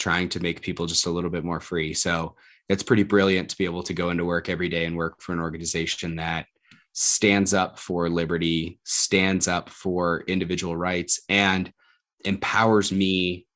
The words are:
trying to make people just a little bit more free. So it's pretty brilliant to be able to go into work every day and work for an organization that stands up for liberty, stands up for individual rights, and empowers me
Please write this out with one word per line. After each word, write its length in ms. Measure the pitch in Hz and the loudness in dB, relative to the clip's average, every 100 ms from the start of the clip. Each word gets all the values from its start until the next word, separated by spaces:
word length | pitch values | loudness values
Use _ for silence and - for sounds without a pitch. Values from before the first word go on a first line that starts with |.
trying 280 | 95 85 90 | -2 0 0
to 100 | 87 | -2
make 220 | 85 82 | -4 -4
people 240 | - 87 85 | -6 -4 -2
just 200 | 78 87 | 0 0
a 40 | |
little 200 | 85 87 | -2 -2
bit 140 | 85 | -4
more 160 | 82 82 | -4 -6
free. 340 | - 87 80 | -4 -4 -2
So 400 | - 90 85 82 - _ _ - | -2 -2 -2 -4 -10 _ _ -4
it's 140 | 98 | -2
pretty 220 | - 110 | 2 2
brilliant 460 | 101 101 98 95 82 | 4 4 4 2 0
to 60 | - | -4
be 80 | 92 | -4
able 180 | 85 | -4
to 100 | - | -6
go 160 | 87 87 | -4 -2
into 140 | 87 | -2
work 240 | 87 85 90 | 0 -2 -2
every 200 | 87 87 | -4 -2
day 160 | 85 | -2
and 120 | 82 85 | -2 -2
work 260 | 82 - | -4 -6
for 100 | - | -6
an 60 | 87 | -4
organization 800 | 82 80 82 85 82 - 85 82 | -4 -4 -4 -4 -4 -6 -6 -6
that 300 | 80 82 - _ _ - _ | -4 -6 -8 _ _ -20 _
stands 640 | - - - 104 101 92 | 0 2 4 6 6 4
up 240 | 95 90 - | 2 0 -4
for 320 | - 87 85 | -6 -2 0
liberty, 680 | 85 82 85 82 82 80 - | 0 0 0 2 0 -2 -8
stands 600 | - - - 98 95 92 92 | -4 -2 2 4 4 2 2
up 240 | 87 - | 0 -4
for 520 | - 95 90 87 85 - | -8 -4 -2 0 -2 -2
individual 500 | 95 85 90 90 82 | -2 -2 -2 -4 -4
rights, 440 | 90 90 85 - - | -2 -2 -2 -4 0
and 440 | 98 98 92 92 - _ _ _ _ | 2 4 2 -2 -10 _ _ _ _
empowers 680 | 98 98 - 104 113 107 98 | -4 -2 0 2 4 4 4
me 560 | 95 95 92 90 90 - | 2 2 2 0 -4 -10